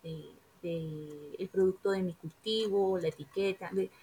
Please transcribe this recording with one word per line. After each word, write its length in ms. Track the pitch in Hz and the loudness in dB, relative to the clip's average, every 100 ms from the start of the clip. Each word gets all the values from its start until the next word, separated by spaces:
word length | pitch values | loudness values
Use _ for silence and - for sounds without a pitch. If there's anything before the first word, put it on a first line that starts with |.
de, 220 | 165 160 147 - - - | -12 -12 -12 -18 -20 -10
de 720 | 175 165 160 151 151 147 - - | -6 -4 -4 -6 -10 -12 -12 -8
el 80 | 185 | -2
producto 440 | 185 185 185 202 | 4 4 4 2
de 120 | 196 | 2
mi 100 | 185 | 0
cultivo, 840 | 165 160 - 220 220 214 196 190 185 | -4 -10 -8 -2 0 2 4 4 4
la 80 | 160 | 0
etiqueta, 600 | - 143 - 196 185 175 | -2 -4 0 0 0 -2
de, 180 | 190 190 - | 0 0 -4